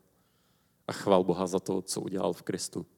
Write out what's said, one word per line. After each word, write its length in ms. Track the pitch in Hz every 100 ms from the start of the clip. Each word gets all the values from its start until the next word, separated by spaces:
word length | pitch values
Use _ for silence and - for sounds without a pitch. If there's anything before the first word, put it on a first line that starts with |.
| _ _ _ _ _ _ _ _ -
A 40 |
chval 320 | - 101 92
Boha 220 | 92 87 92
za 140 | 92
to, 220 | - 95
co 180 | - -
udělal 320 | 95 95 92
v 100 | 85
Kristu. 440 | - 92 - 92 82